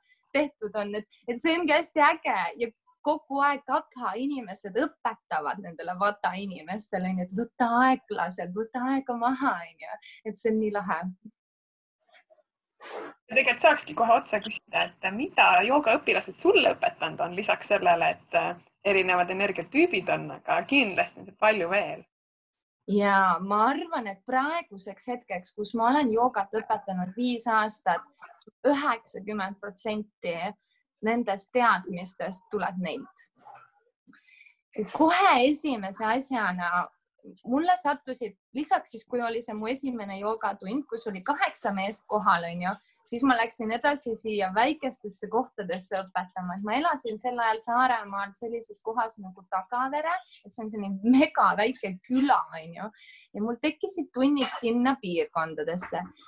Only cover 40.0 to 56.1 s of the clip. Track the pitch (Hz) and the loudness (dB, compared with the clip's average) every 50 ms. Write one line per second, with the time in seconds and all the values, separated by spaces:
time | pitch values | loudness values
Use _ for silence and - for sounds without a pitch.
40 | 202 196 196 196 202 214 226 220 220 202 196 - 196 185 233 294 285 - 233 226 | -6 -8 -8 -6 -4 -4 -4 -2 -2 -4 -4 -4 -6 -6 -4 -4 -4 -6 -8 -8
41 | - 220 196 185 185 - 269 302 392 311 - - - 220 202 190 190 202 220 - | -6 -8 -8 -6 -4 -4 0 0 0 -2 -2 -4 -4 -2 -2 -2 -2 -4 -4 -6
42 | - - 214 214 196 208 185 170 170 170 170 175 175 185 208 - _ _ _ _ | -6 -2 -2 0 4 4 4 4 2 -2 -6 -4 -4 -4 -4 -4 _ _ _ _
43 | _ - 240 233 262 269 247 226 226 226 - - 226 214 226 240 - 285 294 285 | _ -8 -4 2 4 4 4 4 2 0 -2 -4 -4 -2 -2 0 2 0 0 0
44 | - 240 220 220 - 220 214 202 190 185 185 214 240 294 311 311 - 254 254 - | -2 -6 -6 -6 -4 -4 -2 0 0 0 2 2 2 2 2 0 -4 -6 -6 -8
45 | - 208 190 - - 196 - 233 262 - _ - 196 175 175 185 185 - 202 190 | -10 -12 -10 -10 -8 -2 -2 -2 -2 -2 _ -10 -6 -6 -6 -6 -6 -4 -4 -4
46 | 190 185 - 180 185 185 - 190 180 180 175 196 202 208 220 269 320 349 302 269 | -4 -4 -4 -4 -4 -4 -8 -8 -6 -6 -6 -6 -4 -2 0 0 2 2 0 0
47 | - 233 214 214 - 247 247 240 233 226 220 226 - 240 233 247 262 254 240 220 | -2 -6 -8 -4 -4 -4 -2 0 0 0 0 0 -2 0 2 4 4 4 2 0
48 | 208 202 196 196 202 202 196 - 240 226 233 233 226 - 208 - - 220 226 240 | -2 -6 -6 -6 -6 -8 -8 -10 -10 -8 -8 -8 -8 -10 -16 -10 -8 -4 -2 -2
49 | 226 226 220 208 196 185 185 196 185 _ 196 185 190 - 247 247 262 269 277 294 | -2 -2 -4 -10 -14 -16 -16 -18 -10 _ -6 -6 -4 -4 -4 -4 -2 -2 -2 -2
50 | 311 330 349 370 - _ - - - - - - 220 220 214 214 202 196 196 190 | -2 -2 -2 -4 -6 _ -20 -20 -20 -16 -12 -10 -10 -8 -6 -6 -6 -6 -6 0
51 | 202 233 254 262 311 311 - 294 214 190 202 196 214 247 254 - - 196 185 185 | 4 6 6 6 6 4 4 4 4 4 4 4 2 0 0 -2 -6 -8 -8 -10
52 | - - 247 262 277 277 220 170 151 - 160 165 160 170 165 - 190 226 - _ | -6 -2 0 2 4 4 4 2 2 -2 -8 -12 -12 -12 -12 -12 -12 -12 -12 _
53 | - - - - - _ - 202 208 240 240 233 - 311 311 - - 403 - 339 | -20 -20 -20 -20 -20 _ -6 -4 -4 -4 -4 -2 -2 -2 -2 -2 -6 -6 -4 -6
54 | 277 - - 247 262 285 294 277 247 214 - - - 226 226 240 247 262 262 254 | -8 -6 0 2 4 4 4 4 2 -2 -2 -2 0 0 2 4 4 2 2 0
55 | - 185 175 165 151 - - 165 160 160 156 156 151 165 170 180 - - 170 165 | -2 -2 0 0 0 0 -2 -4 -4 -2 -4 -6 -4 -4 -4 -4 -6 -6 -6 -6
56 | 185 185 | -8 -8